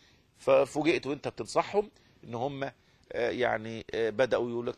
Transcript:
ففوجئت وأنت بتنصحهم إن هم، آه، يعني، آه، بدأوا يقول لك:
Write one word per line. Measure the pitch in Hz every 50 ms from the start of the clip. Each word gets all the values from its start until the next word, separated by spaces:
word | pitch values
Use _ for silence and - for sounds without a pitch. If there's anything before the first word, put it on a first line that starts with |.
| _ _ _ _ _ _ _ _
ففوجئت | - 131 135 135 139 127 - 151 147 156 - - -
وأنت | 131 151 139 - 127
بتنصحهم | - - 113 - - 156 170 - - 202 208 - - _ _ _ _ _ -
إن | 113 117
هم، | 113 123 143 139 135 139
آه، | 139 - _ _ _ _ _ _ _ -
يعني، | 113 120 117 95 123 120 117 113 110 110 113 113 113 - - -
آه، | 110 113 110
بدأوا | 104 104 131 117 120 104 120 123
يقول | 120 120 120
لك: | 123 -